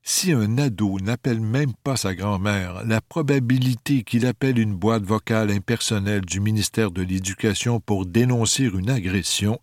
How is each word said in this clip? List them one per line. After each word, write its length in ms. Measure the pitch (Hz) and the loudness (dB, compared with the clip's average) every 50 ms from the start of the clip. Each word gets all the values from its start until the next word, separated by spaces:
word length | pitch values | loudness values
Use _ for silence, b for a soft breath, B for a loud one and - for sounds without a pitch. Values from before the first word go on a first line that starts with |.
Si 300 | _ - - - - 185 | _ -4 -4 0 2 2
un 260 | 160 120 104 104 113 | 2 2 2 2 2
ado 400 | 127 147 139 104 87 107 101 95 98 | 2 0 0 0 0 0 0 0 -2
n'appelle 420 | 92 104 120 123 - 139 117 113 | -2 -2 -4 -2 0 -2 0 0
même 320 | 110 107 113 135 151 135 104 _ _ | 0 0 0 0 0 -2 -4 _ _
pas 140 | 139 131 | -4 -4
sa 180 | 113 - 98 95 | -2 -2 -4 -4
grand-mère, 680 | 87 95 104 101 92 95 104 101 98 92 90 92 92 110 | -2 -2 -2 -2 0 0 0 0 0 -2 -6 -8 -8 -2
la 160 | 113 110 113 | 0 0 0
probabilité 1000 | - _ - 170 156 139 143 135 123 117 131 131 127 131 127 117 _ - 143 131 107 | -2 _ -4 -4 0 2 2 2 2 2 2 2 2 0 0 -2 _ 0 0 0 0
qu'il 220 | - - 117 117 | 0 0 2 2
appelle 320 | 123 117 _ 139 135 131 | 0 0 _ 0 0 2
une 160 | 117 113 107 101 | 2 2 0 0
boîte 300 | 87 87 110 113 113 101 | 0 2 2 2 2 2
vocale 480 | 92 110 107 - - 113 110 110 104 | 0 0 -2 0 0 0 2 2 2
impersonnelle 720 | 101 101 92 - 120 - - - 117 104 98 101 104 101 | 0 -2 0 -2 -2 -2 0 -2 -2 0 0 0 0 -2
du 180 | 95 85 90 98 | -2 -2 -4 -2
ministère 500 | 101 107 110 107 95 - - 113 110 101 | 0 0 2 0 0 0 0 0 -2 0
de 120 | 85 95 | 0 -4
l'Éducation 800 | 92 90 95 95 92 95 95 - - 110 101 - - 120 120 110 | -2 -2 -2 -2 -4 -6 -6 -2 0 0 0 0 0 0 -2 -2
pour 260 | - - 104 95 92 | 0 -2 -2 -2 -2
dénoncer 580 | 90 87 113 120 127 127 117 113 101 - - 139 | 0 2 2 4 4 2 2 2 0 0 0 0
une 260 | 120 92 92 92 110 | 0 0 0 -2 0
agression 720 | 135 123 87 92 92 98 87 - - - 98 104 117 - | -2 0 0 0 0 0 0 -2 -2 0 0 0 0 -2